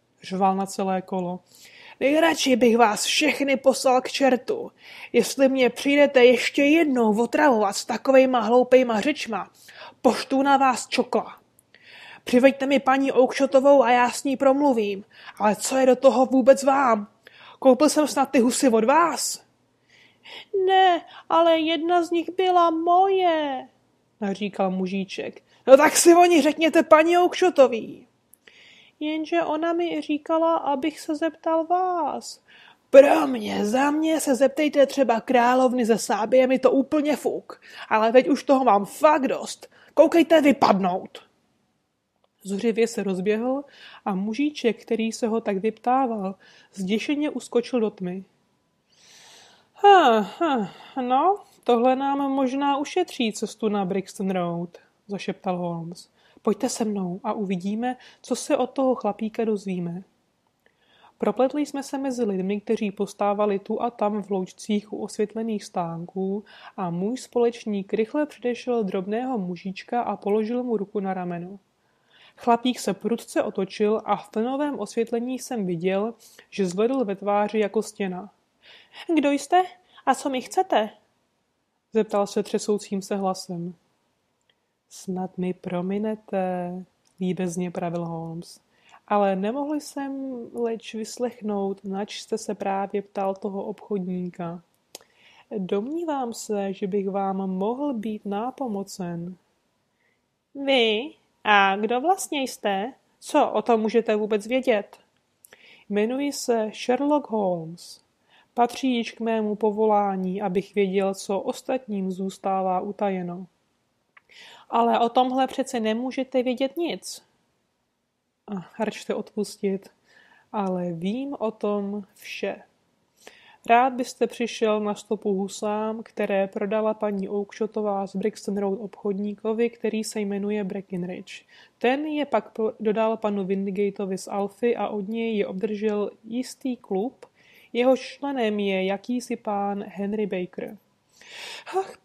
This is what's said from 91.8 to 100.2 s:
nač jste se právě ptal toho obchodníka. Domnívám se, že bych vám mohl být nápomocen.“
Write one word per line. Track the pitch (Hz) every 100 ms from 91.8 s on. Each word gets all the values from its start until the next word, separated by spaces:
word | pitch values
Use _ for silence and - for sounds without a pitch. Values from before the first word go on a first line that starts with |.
nač | 196 196 208 -
jste | - 220
se | -
právě | 196 196 196 196 208
ptal | 196 - 196
toho | 196 208 196
obchodníka. | 214 196 - 208 180 180 180 175 170 175 - _ _ - _ _ _ _ _ 220
Domnívám | 180 202 240 320 339 277 240
se, | 226 - 208 196
že | 190 196
bych | 202 196
vám | 196 196 190 190
mohl | 185 202 247 294
být | 233 220 214
nápomocen.“ | 202 202 247 - 254 202 196 - 175 170 175 180 _ _ _ _ _ _ _ _